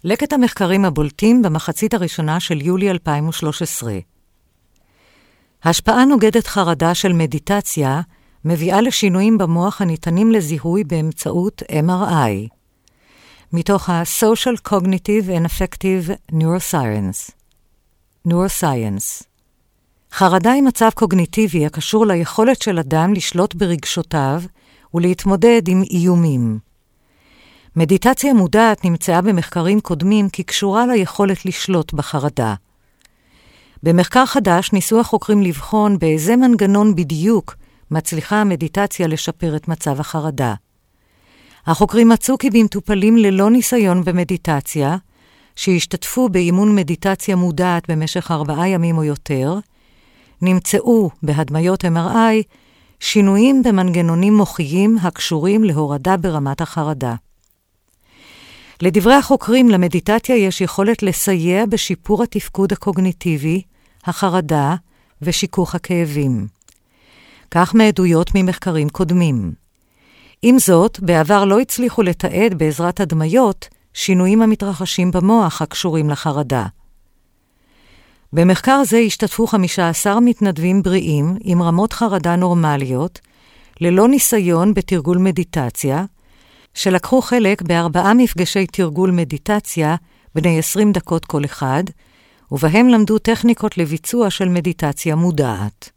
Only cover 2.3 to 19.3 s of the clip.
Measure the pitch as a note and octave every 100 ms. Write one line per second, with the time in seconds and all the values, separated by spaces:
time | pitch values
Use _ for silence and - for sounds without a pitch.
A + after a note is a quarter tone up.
2.3 | E3 - D#3 D3+ F#3 G3+ F3+ - D3 D#3
3.3 | - D#3 - E3 - A#2 F#2+ - _ _
4.3 | _ _ _ _ _ _ _ _ _ _
5.3 | _ _ _ E3 E3+ - A#3+ C4+ C4+ A3
6.3 | A3+ - G3 F3 D#3 E3 F3 G3 E3+ D#3
7.3 | D3+ - G3+ - - C3+ C#3+ F3 _ _
8.3 | _ D#3 E3 E3+ F#3+ B3 - G3+ F3+ G#3
9.3 | A3 F3+ E3+ F#3 - F#3 D#3+ E3+ E3+ A3+
10.3 | A3 D#3 D#3 E3 F#3 D#3 E3 D#3 - -
11.3 | F3 F#3+ - - D#3 D#3+ F3+ G#3 E3 A#2+
12.3 | G2 A2 _ _ _ _ _ _ _ _
13.3 | _ _ E3+ E3+ G3 - E3+ E3+ - A3
14.3 | A3+ B3+ A#3 - G3+ F3+ F#3 - G#3+ F#3+
15.3 | F3 E3+ - F#3 - F#3+ F#3 E3 G3+ -
16.3 | D#3+ D#3+ F3+ - D#3+ A#2+ G#2+ F#2+ - -
17.3 | _ _ _ _ _ _ _ _ _ E3+
18.3 | E3+ F#3+ - D#3+ B2+ A2 G2+ - - -